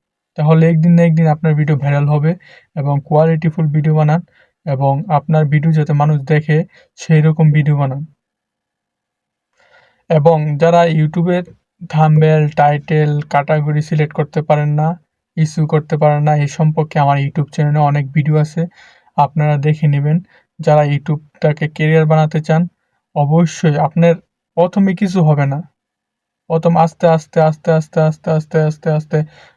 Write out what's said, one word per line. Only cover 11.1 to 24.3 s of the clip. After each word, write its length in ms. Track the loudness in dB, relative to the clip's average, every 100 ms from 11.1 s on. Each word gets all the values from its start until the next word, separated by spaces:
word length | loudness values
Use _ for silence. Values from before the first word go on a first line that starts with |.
| -2 -2 -2 -6 -16 _ _ -6
থাম্বনেল, 540 | 0 2 4 4 2 0 0
টাইটেল, 540 | 0 0 -2 -2 0 -2 -2
ক্যাটাগরি 540 | -4 0 -2 -2 -2
সিলেক্ট 320 | -2 -2 -2
করতে 260 | -4 -6 -4
পারেন 280 | -2 0 0
না, 140 | -2 -2 -4 _ _ _ -4
ইস্যু 260 | -4 -2 -2
করতে 280 | -2 -2 0
পারেন 240 | 0 0
না, 100 | 0 0
এই 120 | -2
সম্পর্কে 480 | -2 -2 0 -2 0
আমার 180 | 0 0
YouTube 320 | -2 -4 -6
চ্যানেলে 280 | -2 -2 0
অনেক 240 | 0 0 -2
ভিডিও 240 | -2 0 0
আছে, 240 | 0 -4 -8 _ -20 _ _ -2
আপনারা 380 | -2 0 -2 0
দেখে 280 | 0 0 0
নেবেন। 280 | 0 0 -2 -4 _ _ -6
যারা 220 | 0 2
YouTube-টাকে 800 | 2 -2 -4 -6 -8 -6 -4 -2 -6
ক্যারিয়ার 380 | -4 0 2 2
বানাতে 320 | 2 0 -2
চান, 220 | -2 -2 -2 _ _ _ _ -4
অবশ্যই 600 | 0 2 0 0 -2 0
আপনার 360 | -2 0 0 0 _